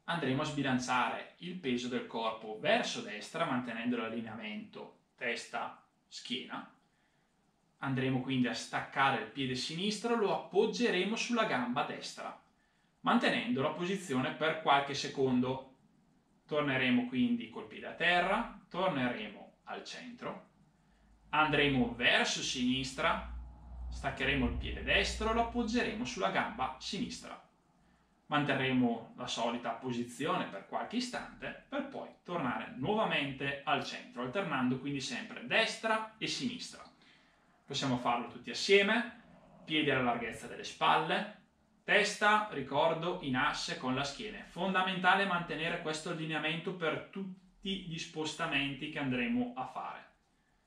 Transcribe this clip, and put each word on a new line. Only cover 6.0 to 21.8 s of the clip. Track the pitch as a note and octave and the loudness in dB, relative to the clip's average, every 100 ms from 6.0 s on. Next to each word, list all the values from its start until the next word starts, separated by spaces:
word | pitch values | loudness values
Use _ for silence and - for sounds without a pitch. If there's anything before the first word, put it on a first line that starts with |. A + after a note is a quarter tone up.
| _ - - A#2+ - - - _ _ _ _ _ _ _ _ _ _ _ | _ -14 -6 -6 -6 -10 -12 _ _ _ _ _ _ _ _ _ _ _
Andremo | C#3+ C3 C3 B2+ | -2 2 2 2
quindi | C3 B2+ A#2+ | 2 2 2
a | |
staccare | A#2+ - A#2+ - C#3 C3+ A#2+ | 0 -4 -4 -2 4 4 4
il | - | -2
piede | C#3 B2+ | -4 -2
sinistro, | B2+ - E3 G#3 G#3 A#3 A3+ | -2 -4 -2 -2 0 0 2
lo | G3 | 2
appoggeremo | E3 - F#3+ A#3 - A#3 F3+ G3 A#3 | 2 2 2 4 2 2 2 0 0
sulla | - A#3 | 0 2
gamba | G#3+ B2+ A#2+ C3 | 2 0 0 0
destra, | D#3 - - - - - _ _ _ _ _ _ | -2 -6 -10 -10 -10 -12 _ _ _ _ _ _
mantenendo | - A#3+ B3+ C3 A2 B2+ | 2 4 4 2 0 2
la | B2+ | 0
posizione | E3+ F3+ G3 - B2+ A#2+ | 0 -2 -2 0 0 0
per | - D#3 - | 0 0 2
qualche | D#3+ C#3 - | 4 4 4
secondo. | C3+ C#3+ C#3+ C3 B2 B2+ C3 - - _ _ _ _ _ _ - | -4 -4 0 4 4 2 -2 -8 -20 _ _ _ _ _ _ -2
Torneremo | D3+ C#3+ C3 B2+ B2 B2 | 0 2 2 4 4 4
quindi | C3 A#2+ A#2 G#2+ | 2 4 2 -2
col | - - | -10 -12
piede | - - | -12 -10
a | |
terra, | - E3+ F3+ F3+ G#3+ A#3+ - - | 0 4 4 4 2 -2 -10 -8
torneremo | E3+ F#3+ C#3 B2 G#2+ G#2 - - _ | 0 0 2 0 -2 -8 -12 -18 _
al | - G2 | -12 -12
centro, | - - B2+ A#2 A#2 G2 - _ _ _ _ _ - - - | -10 -12 -14 -10 -8 -10 -14 _ _ _ _ _ -20 -20 0
andremo | D3+ D3 D3 C#3+ C3+ | 4 6 6 6 6